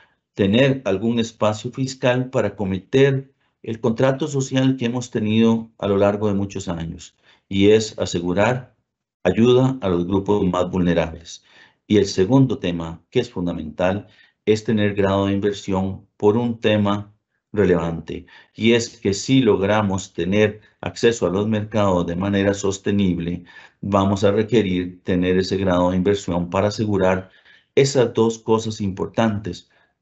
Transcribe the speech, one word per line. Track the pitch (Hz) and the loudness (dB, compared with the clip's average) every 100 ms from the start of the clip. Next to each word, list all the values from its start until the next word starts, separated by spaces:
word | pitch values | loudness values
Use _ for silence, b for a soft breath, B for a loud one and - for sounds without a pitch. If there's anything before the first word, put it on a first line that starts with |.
| b b _ | b b _
tener | - 98 117 135 135 | -2 2 4 2 0
algún | 101 95 113 120 | -2 -2 0 -2
espacio | 113 - 107 107 123 | -4 -2 -2 -2 -8
fiscal | - 131 - 131 127 127 | -6 -6 -2 0 0 -2
para | 123 101 - | -2 -2 -4
cometer | 95 92 - 131 135 135 - _ _ _ | -4 -4 0 4 4 2 -6 _ _ _
el | - 113 | -12 -4
contrato | 120 113 131 135 151 | -2 0 0 0 -4
social | 139 131 131 131 131 | -4 -2 0 0 0
que | 117 | -4
hemos | 123 120 | -4 -6
tenido | 113 107 110 113 113 113 _ | -4 0 2 4 2 -4 _
a | 101 | -2
lo | 101 | 2
largo | 101 104 107 | 2 2 -2
de | |
muchos | 98 101 95 92 | -2 -4 -6 -8
años, | 82 82 82 - b b b b | -8 -8 -12 -18 b b b b
y | 98 101 | 4 6
es | 110 110 - | 6 2 -6
asegurar | 98 90 87 90 110 131 - _ _ _ _ _ | -4 -4 -2 0 0 0 -8 _ _ _ _ _
ayuda | 92 92 120 123 131 - | -2 4 4 6 2 0
a | 98 | -2
los | 87 87 | -2 0
grupos | 98 101 101 | -2 0 0
más | 92 90 90 | 0 0 -2
vulnerables. | 92 87 82 80 80 - - b b b b - | 0 0 0 -2 -8 -18 -20 b b b b 0
Y | 104 | 2
el | 95 | 2
segundo | - 95 135 127 98 | 0 2 4 4 0
tema, | 90 87 82 82 _ | -4 -6 -8 -12 _
que | 127 | -4
es | - | -4
fundamental, | - 87 80 76 76 90 101 b b b b | -6 -6 -6 -10 -2 -2 -2 b b b b
es | - 107 | 0 0
tener | - 110 104 | 0 0 0
grado | 98 95 98 98 | 0 0 2 0
de | |
inversión | 98 101 98 - 92 95 95 - _ | 0 -2 -4 -4 -2 -2 -8 -16 _
por | 104 113 | 2 2
un | 120 113 | -2 -2
tema | 107 107 104 104 101 _ _ _ _ | 0 2 0 -2 -6 _ _ _ _
relevante, | 104 92 85 82 82 80 80 b b b | 0 2 2 0 -6 -10 -14 b b b
y | - 113 | -2 2
es | 117 117 - | 2 0 -4
que | 104 | -4
si | 98 - 131 | -2 2 2
logramos | 113 92 98 107 101 95 - | 4 2 2 0 0 -4 -6
tener | - 85 104 107 107 b b | -6 -2 2 2 0 b b
acceso | 87 - 117 113 87 | -12 0 0 2 -2
a | |
los | 92 107 | 0 -2
mercados | 110 104 107 101 90 85 | -2 -2 0 2 0 -2
de | |
manera | 87 101 98 98 | -4 -2 2 0
sostenible, | - 98 95 107 101 95 82 85 90 B B B B | 0 -4 -4 -2 0 0 0 -4 -8 B B B B
vamos | 98 98 98 101 | -2 0 2 2
a | 101 | 2
requerir | 104 107 117 95 90 92 - | 0 2 0 2 -2 -4 -8
tener | - 90 90 92 | -4 0 2 0
ese | 92 95 | 0 -2
grado | 95 87 90 | 0 2 2
de | 92 | 2
inversión | 92 101 - 85 87 | 0 0 -2 -4 -2
para | 95 104 | 0 0
asegurar | 104 107 98 92 92 - b b b b | -2 -2 0 2 0 -4 b b b b
esas | - 135 135 117 | 2 2 2 0
dos | 120 113 113 | 2 0 -2
cosas | - 110 110 107 | -2 -2 -2 -6
importantes, | 98 92 90 - 113 104 87 87 - _ _ _ | -6 -6 -6 -2 -2 -2 -8 -12 -16 _ _ _